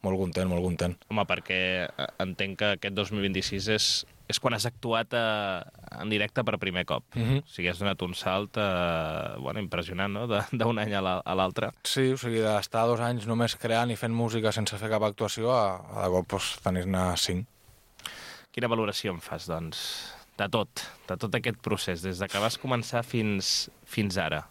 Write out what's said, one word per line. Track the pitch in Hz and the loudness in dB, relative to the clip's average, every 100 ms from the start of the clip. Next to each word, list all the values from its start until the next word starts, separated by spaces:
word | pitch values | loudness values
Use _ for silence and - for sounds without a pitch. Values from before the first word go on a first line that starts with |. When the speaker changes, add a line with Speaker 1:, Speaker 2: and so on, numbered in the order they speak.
Speaker 1:
molt | 98 95 | 0 0
content, | 92 87 92 | 0 0 2
molt | 87 90 | 2 2
content. | 82 87 90 - | 2 0 -2 -4
Speaker 2:
Home, | 110 101 | -2 2
perquè, | 90 - 92 92 92 85 | 0 0 0 2 0 -2
eh, | - 67 - | -4 -6 -2
entenc | 95 90 98 92 | -4 0 -4 2
que | 104 98 | 2 2
aquest | 101 98 | -2 -2
dos | 101 107 | -2 0
mil | 98 | 0
vint-i-sis | 92 - 98 101 | 0 -2 -2 0
és, | 107 - - - - - | 2 4 0 -2 -18 -6
és | - | -2
quan | 131 | 0
has | 113 120 | 0 -2
actuat, | - 120 113 110 120 | -4 0 0 2 0
eh, | 113 107 101 92 - - - 60 | 2 2 0 -2 -6 -18 -14 -8
en | 98 | 0
directe | 110 104 - 110 | 2 2 0 0
per | 104 | 0
primer | 95 90 - | 0 -2 -2
cop. | 65 - 120 | -4 -4 -2
Speaker 1:
Mhm. | 113 135 | 0 0
Speaker 2:
O | - | -2
sigui, | - 87 | -2 -2
has | 87 | 0
donat | 101 92 90 | -2 0 -4
un | |
salt, | 90 98 95 104 - | -2 0 0 -2 0
eh, | 101 90 87 82 78 80 - 50 | 0 2 2 0 -2 -4 -4 -6
bueno, | 65 104 | -6 -4
impressionant, | 92 87 87 90 101 | -4 -4 -4 -2 -2
no?, | 101 120 | -2 0
de, | 104 104 | 0 0
d'un | 123 110 113 | 0 0 2
any | 104 | 0
a | 101 | 0
la, | 95 92 - | 0 -2 0
a | 95 | 2
l'altre. | 92 - 101 - | 2 2 -4 -4
Speaker 1:
Sí, | - 135 131 | -2 2 2
o | 131 | 2
sigui, | 123 113 110 | 0 2 4
d'estar | 104 - 113 117 | 2 0 2 4
dos | 120 | 4
anys | 117 123 104 | 2 0 0
només | 113 117 - | 2 2 0
creant | 117 113 120 | 2 2 2
i | 110 | 0
fent | 117 | 0
música | 117 117 113 107 | 2 2 2 2
sense | 107 104 101 | 2 -2 -2
fer | 107 | 0
cap | 107 | 2
actuació | 107 101 107 - 113 | 2 2 -2 0 2
a, | 127 101 90 | 4 4 0
a | - 104 95 | -6 -2 2
de | |
cop, | 90 87 98 | 2 2 -2
doncs, | - - | -2 -2
tenir-ne | - 92 90 92 92 87 | 0 0 2 2 2 2
cinc. | - 90 - _ - - _ - - - - - - | 0 0 -4 _ -20 -20 _ -16 -16 -14 -16 -18 -10
Speaker 2:
Quina | - 120 | -4 0
valoració | 113 107 - 104 | 2 2 0 -2
en | 85 | -4
fas, | - 82 - | -6 -10 -4
doncs, | 80 82 - - - - - - - | -4 -4 -6 -6 -6 -10 -16 -20 -4
de | 101 | 0
tot, | 113 101 - - - - | 0 -2 -6 -10 -14 -8
de | 92 | -4
tot | 110 120 | 0 0
aquest | 123 107 | 0 -2
procés, | - 101 - 87 | -2 -2 0 -4
des | 92 90 | -4 -4
de | 98 | -2
que | 98 | 2
vas | 110 - | 2 0
començar | 131 123 113 120 117 | -2 -2 0 -2 0
fins, | 120 107 98 - - - - - | 0 0 0 0 0 -2 -10 -6
fins | - 104 92 | 0 0 2
ara? | 78 76 - | 0 -2 -6